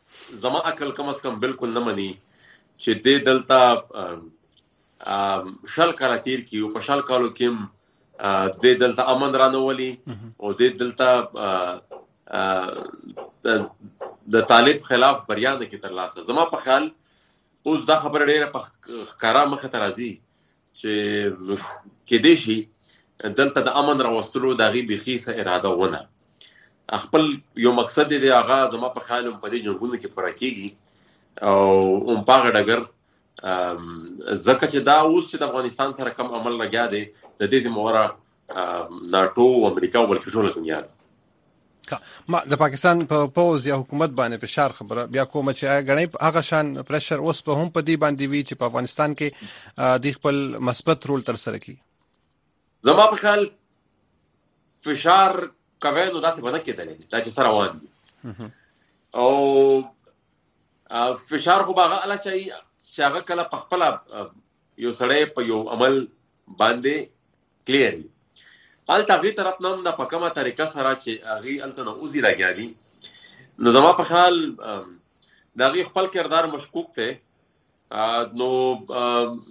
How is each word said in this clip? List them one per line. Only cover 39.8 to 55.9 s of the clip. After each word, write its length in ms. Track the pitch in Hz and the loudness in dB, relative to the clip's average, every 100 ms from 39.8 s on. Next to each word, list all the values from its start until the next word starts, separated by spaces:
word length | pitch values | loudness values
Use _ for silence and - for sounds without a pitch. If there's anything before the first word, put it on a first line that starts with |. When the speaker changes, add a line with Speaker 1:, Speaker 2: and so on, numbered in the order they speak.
| 90 117 | 0 2
Speaker 1:
او 140 | 110 | 2
بلکې 180 | 92 - | 0 -2
ټوله 240 | 110 98 82 | -2 -2 -2
دنیا 260 | 80 78 | -6 -6
ده. 80 | - _ _ _ _ _ _ _ _ _ - | -8 _ _ _ _ _ _ _ _ _ -12
Speaker 2:
ښه. 120 | 147 - - - | -12 -12 -18 -4
ما 100 | 170 139 | -4 -2
د 40 | 139 | 0
پاکستان 500 | 147 135 180 170 151 | 0 2 2 2 2
په 220 | 151 143 | 0 0
پوځ 400 | 175 175 151 131 | 2 2 2 0
یا 80 | 139 | -2
حکومت 340 | - 143 160 | -2 -2 -2
باندې 280 | 127 117 113 | 0 -2 -4
فشار 340 | - - 143 | -6 -2 -2
خبره 340 | - 104 117 120 | -2 -8 -8 -4
بیا 180 | 131 | -4
کومه 300 | 127 147 139 | -2 -2 -4
چې 100 | 127 | -2
آیا 180 | 139 139 | 0 0
ګڼئ 240 | 135 143 170 | 2 0 0
په 220 | - 156 | 0 0
هغه 140 | 160 | 0
شان 420 | - 156 151 135 | 0 -2 -2 -6
پریشر 360 | 127 147 - 147 | -6 -6 -4 -4
اوس 240 | 156 156 | -2 -4
به 100 | - | -2
هم 160 | 143 170 | -2 -2
په 120 | 165 | -2
دې 140 | 151 156 | 0 2
باندې 260 | 151 139 | 2 0
وي 220 | 139 143 | -2 -4
چې 100 | 135 | -4
په 120 | 135 120 | -4 -4
افغانستان 500 | 123 123 - 151 147 | -4 -6 -2 -2 -2
کې، 160 | 147 - 208 - - - | -6 -6 -20 -20 -18 -2
آ، 200 | 131 127 | 2 2
دوی 140 | 139 | 0
خپل 460 | 131 147 143 135 117 | -2 -2 -2 -4 -4
مثبت 460 | 123 120 - 156 135 | -4 -2 -2 -2 -2
رول 160 | 139 | -4
ترسره 360 | 120 113 - 107 | -4 -6 -6 -10
کړي؟ 180 | - 135 _ _ _ _ _ _ _ _ _ _ | -12 -20 _ _ _ _ _ _ _ _ _ _
Speaker 1:
زما 220 | 123 185 214 | 4 8 6
په 80 | 208 | 6
خیال 340 | 208 208 202 _ _ _ _ _ _ _ _ _ _ _ _ _ | 2 2 0 _ _ _ _ _ _ _ _ _ _ _ _ _
فشار 520 | 151 139 165 190 190 180 165 _ _ - | -6 -2 4 6 6 2 -6 _ _ -4
کوئ 300 | 147 | -2